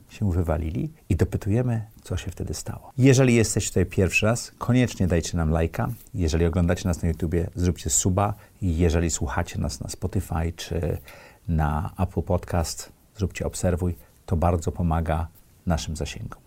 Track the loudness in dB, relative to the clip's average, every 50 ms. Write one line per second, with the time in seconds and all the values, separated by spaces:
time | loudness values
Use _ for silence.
0 | -12 -16 -8 -4 -2 0 2 2 2 2 0 0 -2 -2 -4 -4 -4 -6 -8 -8
1 | _ -2 0 2 2 0 0 -2 -2 0 0 0 0 0 -2 -2 -4 -8 -14 -16
2 | -10 -8 -8 -6 -6 -8 -8 -8 -8 -8 -8 -8 -8 -10 -12 -14 -14 -8 0 4
3 | 6 6 8 8 6 6 6 6 4 4 2 -2 -2 0 0 0 0 2 2 2
4 | 2 2 2 2 2 2 0 0 -4 -10 -12 -6 0 2 2 4 2 2 0 0
5 | 0 2 2 2 0 0 0 0 2 2 2 2 2 0 0 -2 -4 -4 -4 -8
6 | -12 -10 -4 -2 0 2 2 2 2 2 4 4 2 2 2 2 0 0 0 0
7 | 0 -2 -2 0 -2 -2 0 -2 -2 -2 -2 0 0 0 0 0 -2 -2 -2 0
8 | 2 2 2 2 2 0 -2 -6 -12 -20 _ -6 -2 -2 2 4 4 4 4 4
9 | 2 0 0 -2 -4 -4 -2 -2 -2 -2 -4 -4 -4 -4 -6 -8 -10 -12 -10 -8
10 | -6 -4 -4 -4 -4 -2 -2 -2 -2 -4 -4 -8 -8 -6 -4 -4 -2 -4 -4 -6
11 | -8 -14 -20 -20 -20 -20 -20 _ -6 -2 0 2 2 2 0 -2 -4 -4 -4 -4
12 | -4 -2 -2 -4 -2 0 0 -2 -2 -2 -2 -2 0 -2 -4 -10 -14 -16 -18 _
13 | _ _ _ -4 -4 -4 -4 -4 -6 -6 -4 -2 0 0 0 0 0 -2 -4 -4
14 | -10 -20 _ _ _ -2 0 2 2 4 2 2 0 -2 -2 0 0 0 2 0
15 | 0 0 0 -2 -2 -6 -10 -16 -20 _ _ _ -2 -2 -2 -2 -2 -4 -6 -6
16 | -6 -6 -8 -10 -12 -12 -14 -16 _